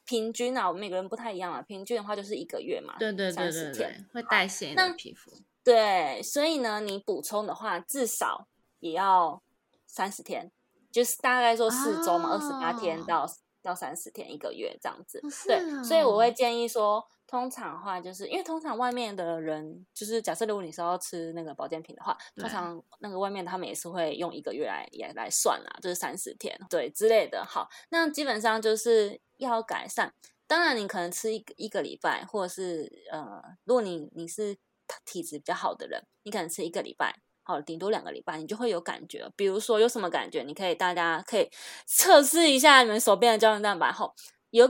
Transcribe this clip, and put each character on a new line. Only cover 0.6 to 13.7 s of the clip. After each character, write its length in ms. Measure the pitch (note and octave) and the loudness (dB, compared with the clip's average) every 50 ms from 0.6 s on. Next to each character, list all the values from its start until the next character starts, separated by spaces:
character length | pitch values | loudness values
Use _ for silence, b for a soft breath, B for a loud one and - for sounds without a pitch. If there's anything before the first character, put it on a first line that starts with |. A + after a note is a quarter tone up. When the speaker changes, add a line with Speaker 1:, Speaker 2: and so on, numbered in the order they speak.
| G3 F3+ E3 | 0 -2 -2
Speaker 1:
每 160 | F#3+ G#3 F#3+ | -4 -6 -6
个 80 | F#3 | -4
人 100 | F#3 G3 | -6 -6
不 80 | F#3 A3+ | -6 -8
太 160 | A3+ A#3+ A3+ | -8 -8 -8
一 60 | G3 | -8
样 140 | F3+ F#3 F3 D3+ | -6 -6 -6 -8
啊， 80 | B2 | -8
平 220 | - - G3+ F#3+ G3 | -10 -12 -14 -12 -6
均 100 | - A#3+ | -4 -4
的 80 | G#3+ G3 | -4 -4
话 100 | G#3 G#3 | -6 -6
就 80 | G3+ | -6
是 140 | G3 G3+ G#3 | -6 -6 -8
一 80 | C3+ E3+ | -8 -8
个 180 | - - - | -8 -10 -8
月 200 | - F3+ - - | -6 -6 -6 -6
嘛， 140 | D2+ - - - | -8 -10 -8 -6
Speaker 2:
对， 140 | A3 G#3+ G3 | -4 -4 -2
对， 140 | F#3+ G3 | -2 -2
对， 40 | F#3 | -2
Speaker 1:
三 200 | E3+ F#3 F3+ E3+ | -2 -2 -4 -4
十 200 | D#3+ E3 D#3 C#3+ | -4 -6 -6 -6
Speaker 2:
对， 20 | C3+ | -6
Speaker 1:
天。 320 | - - - - - G3 - - | -6 -6 -6 -8 -14 -18 -12 -12
Speaker 2:
对， 80 | A#3+ | -10
会 60 | A#3 - | -2 0
代 160 | A3 G3+ F#3 | 2 2 2
谢 220 | F#3+ - - - | 0 -4 -8 -8
你 80 | - D4+ | -2 0
的 180 | F#4 F#4 F4+ E4+ | 0 0 0 -2
皮 160 | - - - - | -6 -14 -16 -18
肤。 160 | - - - | -20 -20 -20
Speaker 1:
好， 60 | - | -20
那， 60 | - _ _ _ _ - | -20 _ _ _ _ 6
对， 580 | - A#3 A3 G#3+ G#3 F#3+ F3 D#3 C3+ A#2+ - | 8 8 8 8 6 4 2 2 0 -2 -4
所 220 | - - - C#4+ D4+ | -6 -4 0 0 2
以 140 | E4 D#4+ | 2 2
呢， 240 | C#4 A#3+ A3 G#3 G#3+ | 0 0 -2 -2 -2
你 180 | G#3+ G3+ G3 G3+ | -4 -4 -6 -6
补 220 | - G#3+ F#3 - | -4 -4 -4 -4
充 260 | - - G#3+ G#3 G#3+ | -4 -4 -4 -2 -2
的 80 | - - | -4 -6
话， 240 | - A3 G#3 F3 F3 | -6 -4 -4 -4 -4
至 260 | - - - C#4 A#3+ | -6 -6 -4 -2 -2
少 420 | G#3+ - - F3 A2 - - - _ _ _ _ _ _ _ | -2 -2 -2 -2 -2 -2 -4 -8 _ _ _ _ _ _ _
也 120 | - E3 | -8 -4
要 500 | D#3+ F3+ G3 F#3+ F#3 F3+ E3 D#3+ - F#3+ _ _ _ _ _ _ _ _ _ | -2 2 4 6 6 6 6 4 0 -6 _ _ _ _ _ _ _ _ _
三 240 | - - - F#3+ G3+ | -12 -6 -4 -4 -4
十 100 | - - | -6 -8
天， 300 | - - D#3+ A2+ - F#3 _ _ _ _ _ _ _ _ | -10 -8 -8 -8 -8 -10 _ _ _ _ _ _ _ _
就 140 | - A#3+ B3 | 0 2 2
是 120 | - - - | 2 0 0
大 180 | - B3+ B3+ B3+ | 0 2 4 4
概 160 | A#3+ A#3 A3+ | 6 4 4
说 160 | A3+ A#3 A3+ | 4 2 2
四 320 | A#3+ C4 C#4 - - - - | 2 0 0 0 0 0 2
周 140 | F#3 F3 | 2 2
嘛， 140 | E4+ E4 D#4+ | 2 2 0
Speaker 2:
哦。 20 | - | -2
Speaker 1:
二 60 | - | -2
十 80 | - C#4+ C4+ C4 | -2 -4 -4 -4
八 140 | E3 E3+ A#3+ | -2 -2 -2
天 280 | A#3 G3+ E3+ D#3+ E3 D3+ | -2 -4 -4 -4 -4 -2
到， 200 | - E3 D3+ C#3 E3+ - - _ _ _ _ - | -2 0 0 0 -2 -8 -14 _ _ _ _ -8
到 100 | F#3 | -8